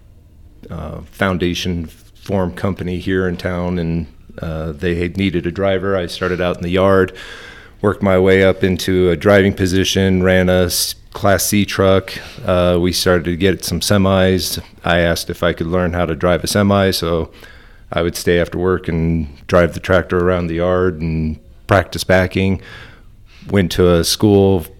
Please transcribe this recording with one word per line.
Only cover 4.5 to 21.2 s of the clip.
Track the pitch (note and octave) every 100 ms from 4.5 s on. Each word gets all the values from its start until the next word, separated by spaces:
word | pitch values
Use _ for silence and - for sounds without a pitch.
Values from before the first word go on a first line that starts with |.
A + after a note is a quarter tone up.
| D#2+ D#2+
they | D2 F2+ E2+
had | F2 F2
needed | G2 E2+ E2
a |
driver. | E2 G2 F#2+ F#2+ G2
I | F2
started | - F#2 F2+
out | F2+ F2
in |
the | F2
yard, | F2+ F#2+ G2 F#2 - - - - - - -
worked | G#2 F#2
my | G2 F#2
way | F#2+ F#2+
up | F#2+ F#2
into | F#2+ F2+ - F#2 F#2
a | E2+
driving | G#2 G2+ G2
position, | F#2+ F#2 F#2 F2+ F#2+ F#2+ F#2
ran | F#2 F#2 F#2
a | F#2
s-, | F2+ - - - -
Class | - G#2 F#2 -
C | G#2
truck. | F#2+ - G2 F#2+ - - - -
Uh, | F#2+ F2+ F2+ F2+
we | F2+
started | F2 A2+ F2+ E2+
to | E2+
get | F#2+ F2+
some | - E2+
semis. | - G#2 F#2+ F#2+ F#2 F#2 F2 - - -
I | - F2
asked | E2+ E2 -
if | F2+
I | F2
could | E2 E2
learn | F2+ F2+
how | F2 E2+
to | D#2
drive | F2 E2+
a | E2+
semi, | G#2 G2+ G2+ F#2+
so | F#2 E2 E2+ D#2+ - - - - - -
I | -
would | E2+ E2+
stay | - F2
after | E2 F2
work | F#2 F2 -
and | E2 E2 E2 D2 C#2+ -
drive | F2+ E2+
the | D2+
tractor | - F#2 E2 F#2
around | F2 F2+ F2
the | E2
yard | F2 F#2 F#2 D#2
and | E2 D#2+